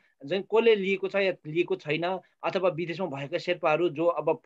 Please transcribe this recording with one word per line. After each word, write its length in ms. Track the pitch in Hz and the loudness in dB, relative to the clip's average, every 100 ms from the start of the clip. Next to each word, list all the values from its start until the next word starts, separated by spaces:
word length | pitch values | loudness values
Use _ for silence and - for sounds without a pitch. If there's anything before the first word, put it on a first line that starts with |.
| _ _ 139 | _ _ -4
झन् 180 | 190 | -4
कसले 320 | - 214 233 214 | 0 4 6 4
लिएको 320 | 190 190 190 | 2 0 0
छ 80 | 196 | 0
या 180 | 196 170 151 | 0 -2 -4
लिएको 280 | 160 175 185 | -2 0 -2
छैन, 440 | 151 156 170 185 - _ | -2 -2 -2 -4 -8 _
अथवा 260 | 156 185 180 | -4 0 0
विदेशमा 380 | 151 170 165 180 | 0 -4 -4 -6
भएका 300 | 135 139 170 | -6 -6 -4
शेर्पाहरू 520 | 180 175 170 151 175 | -2 0 2 2 2
जो 160 | 143 170 | 0 0
अब 360 | 165 151 156 | 0 -2 -2